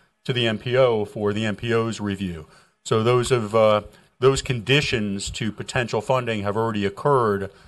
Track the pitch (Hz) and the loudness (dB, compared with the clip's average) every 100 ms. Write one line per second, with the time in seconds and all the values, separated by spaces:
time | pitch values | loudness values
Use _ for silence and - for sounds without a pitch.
0 | _ _ - 123 117 107 123 123 127 113 | _ _ -6 -2 0 -2 0 2 4 2
1 | 104 117 104 104 110 98 117 113 113 104 | -2 -2 -2 0 -2 -4 -2 0 -2 -4
2 | 104 98 95 82 76 _ _ _ - 113 | -4 -4 -6 -8 -12 _ _ _ -2 2
3 | 110 123 120 127 104 113 107 104 101 - | 4 2 2 0 2 4 4 4 0 -12
4 | _ - 127 135 - 120 101 139 143 120 | _ 0 2 2 0 -4 2 2 2 -2
5 | 104 98 - - 110 - 110 131 117 113 | -2 -4 -8 -6 -6 -6 -6 -4 -2 -2
6 | - 131 120 110 98 104 113 107 98 - | 0 0 0 -4 -2 -2 -2 0 -2 -2
7 | 147 135 113 98 98 - | 2 2 2 0 -4 -12